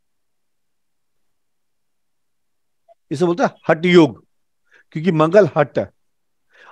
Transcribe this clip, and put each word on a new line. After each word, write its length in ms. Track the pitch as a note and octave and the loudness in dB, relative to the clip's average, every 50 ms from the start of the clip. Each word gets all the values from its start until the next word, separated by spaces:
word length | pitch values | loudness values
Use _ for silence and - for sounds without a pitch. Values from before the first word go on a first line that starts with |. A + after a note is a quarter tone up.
| _ _ _ _ _ _ _ _ _ _ _ _ _ _ _ _ _ _ _ _ _ _ _ _ _ _ _ _ _ _ _ _ _ _ _ _ _ _ _ _ _ _ _ _ _ _ _ _ _ _ _ _ _ _ _ _ _ _ _ _ _ - | _ _ _ _ _ _ _ _ _ _ _ _ _ _ _ _ _ _ _ _ _ _ _ _ _ _ _ _ _ _ _ _ _ _ _ _ _ _ _ _ _ _ _ _ _ _ _ _ _ _ _ _ _ _ _ _ _ _ _ _ _ -12
इसे 140 | D#3+ C3+ F3+ | -8 -4 -4
बोलते 180 | F3 E3+ F3 | -4 -2 -2
हैं 80 | C4+ G3+ - _ - - | -4 -4 -6 _ -4 -4
हठ 180 | E3 D#3 E3 | -4 -2 0
योग, 400 | F3+ F3 F3+ D#3+ C3 G2 - _ _ _ _ _ _ _ _ _ _ _ _ _ _ | 2 4 4 4 2 0 -6 _ _ _ _ _ _ _ _ _ _ _ _ _ _
क्योंकि 220 | - D#3+ D#3 F#3+ | -12 -8 -4 -2
मंगल 360 | E3 D#3 D#3 D#3+ E3+ G#3+ G3 D3 - | -2 0 0 2 2 2 2 2 0
हठ 220 | D#3+ D3 - - C3+ | -2 -4 -4 -4 -8
है। 120 | G2 - _ _ _ _ _ _ _ _ _ _ _ _ _ _ - - | -8 -8 _ _ _ _ _ _ _ _ _ _ _ _ _ _ -20 -12